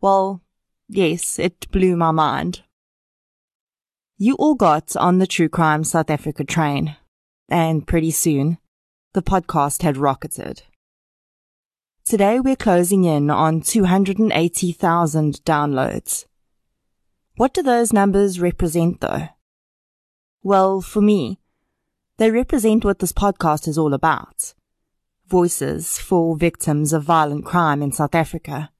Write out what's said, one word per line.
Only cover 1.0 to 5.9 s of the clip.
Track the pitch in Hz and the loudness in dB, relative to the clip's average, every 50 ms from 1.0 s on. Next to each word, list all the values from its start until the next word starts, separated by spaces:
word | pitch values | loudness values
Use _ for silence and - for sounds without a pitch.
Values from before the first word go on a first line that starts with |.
| 190 160 156 175 - - - - | 0 0 0 -2 -6 -8 -6 -2
it | - 180 - _ - - - | -4 -4 -4 _ -18 -4 -2
blew | 196 185 185 180 | 2 2 2 2
my | 170 170 165 156 | 2 2 2 2
mind. | 160 156 143 117 - 147 175 180 - _ _ _ _ _ _ _ _ _ _ _ _ _ _ _ _ _ _ _ _ _ _ _ _ _ _ _ _ _ _ _ | 2 2 0 0 -2 -4 -6 -8 -10 _ _ _ _ _ _ _ _ _ _ _ _ _ _ _ _ _ _ _ _ _ _ _ _ _ _ _ _ _ _ _
You | _ 196 226 277 | _ 0 0 0
all | - - 302 302 | 2 2 2 2
got | 247 208 175 151 151 - - - | 4 4 2 2 2 0 -6 -4
on | - - 175 180 185 | -2 0 2 4 2
the | 190 | 2
True | 185 - - 170 156 | 0 0 0 0 0
Crime | - - 165 156 151 151 160 | 2 0 0 2 2 0 -2
South | - | -2